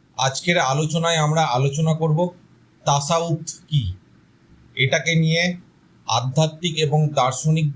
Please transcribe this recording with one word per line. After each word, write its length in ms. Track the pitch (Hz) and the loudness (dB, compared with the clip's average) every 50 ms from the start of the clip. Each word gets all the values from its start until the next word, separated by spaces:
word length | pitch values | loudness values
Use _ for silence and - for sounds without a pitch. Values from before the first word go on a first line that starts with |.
| _ _ _ | _ _ _
আজকের 420 | - 131 135 131 - - - 135 135 | -2 -2 -2 -2 -2 -2 0 0 2
আলোচনায় 580 | 135 131 139 151 156 151 151 165 165 170 170 | 2 2 0 0 0 -2 -2 0 0 0 2
আমরা 260 | 160 151 151 156 165 156 | 2 2 2 2 2 2
আলোচনা 500 | 135 120 127 135 139 139 156 160 160 156 | 2 2 0 0 0 0 0 0 0 0
করব 360 | 156 160 160 156 160 180 175 - - - - - _ _ _ _ _ - | 0 0 0 2 2 0 -2 -4 -8 -20 -20 -20 _ _ _ _ _ -2
তাসাউফ 540 | 151 139 143 - - 170 165 170 170 156 - - - - - - | 0 0 0 0 0 0 0 0 -2 -4 -4 -6 -8 -12 -12 -8
কি, 260 | - 151 143 113 90 90 - - _ _ _ _ _ _ _ _ _ - - - - - | -4 -2 -2 -2 -2 -6 -10 -14 _ _ _ _ _ _ _ _ _ -20 -20 -20 -12 -4
এটাকে 400 | - 131 135 175 160 160 165 165 | -2 -2 0 0 -2 0 0 0
নিয়ে 420 | 160 160 160 160 170 175 180 180 - - - _ _ _ _ _ _ _ | 2 2 2 2 0 0 -2 -4 -6 -12 -20 _ _ _ _ _ _ _
আধ্যাত্মিক 720 | - 110 123 123 131 127 160 160 156 156 - 175 175 160 | -4 -2 -2 -2 0 0 0 0 0 -2 -4 -6 -6 -2
এবং 320 | 156 156 143 151 151 151 151 | -2 0 0 2 2 2 2
দার্শনিক 560 | - - 127 131 131 - - 156 156 160 156 147 135 | 2 2 0 0 0 0 0 0 0 2 0 -2 -4